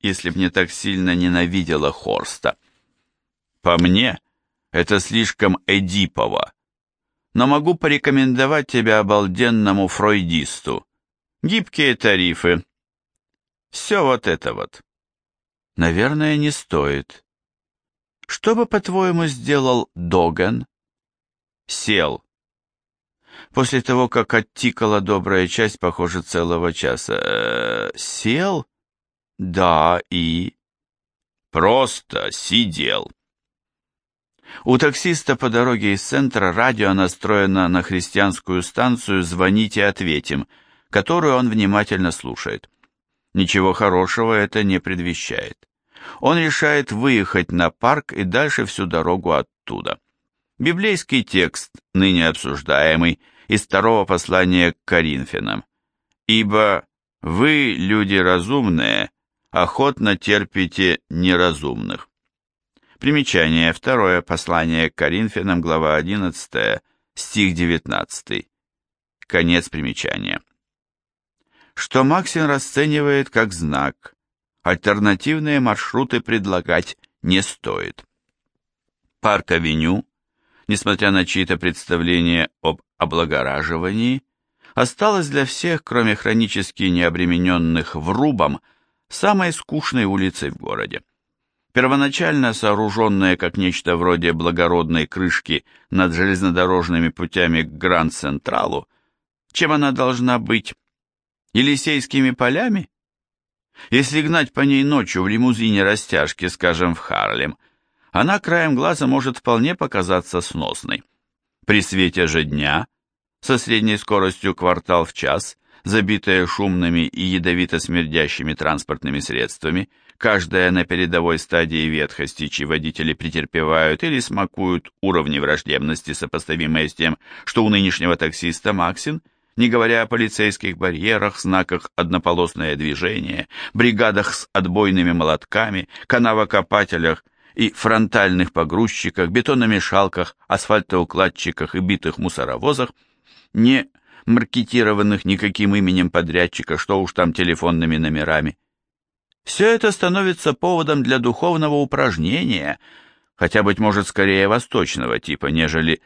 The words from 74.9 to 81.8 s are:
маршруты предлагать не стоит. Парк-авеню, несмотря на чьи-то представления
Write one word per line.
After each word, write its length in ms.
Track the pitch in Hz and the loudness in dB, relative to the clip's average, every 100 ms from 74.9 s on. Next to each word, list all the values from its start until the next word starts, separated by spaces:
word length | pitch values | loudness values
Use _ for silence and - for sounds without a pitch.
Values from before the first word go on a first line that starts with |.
| 104 104 95 143 156 151 143 | 2 2 0 -2 -2 0 0
маршруты 580 | 120 - - 127 127 120 | 0 -2 -4 -4 -2 -4
предлагать 800 | - 113 98 90 85 85 - - _ _ | -2 -2 0 -2 0 -2 -2 -12 _ _
не 200 | 82 92 | 0 0
стоит. 640 | 95 - - 50 50 - - _ _ _ _ _ _ _ _ _ _ _ | 0 -8 -8 -8 -8 -12 -20 _ _ _ _ _ _ _ _ _ _ _
Парк-авеню, 840 | 107 101 - 85 82 78 80 101 - _ _ _ _ _ - | 0 0 0 0 0 0 0 -2 -4 _ _ _ _ _ -4
несмотря 440 | 104 107 95 101 | -2 -2 2 2
на 140 | 98 90 | 2 0
чьи-то 300 | 98 92 87 | -2 -2 -2
представления 920 | 87 82 | -2 -4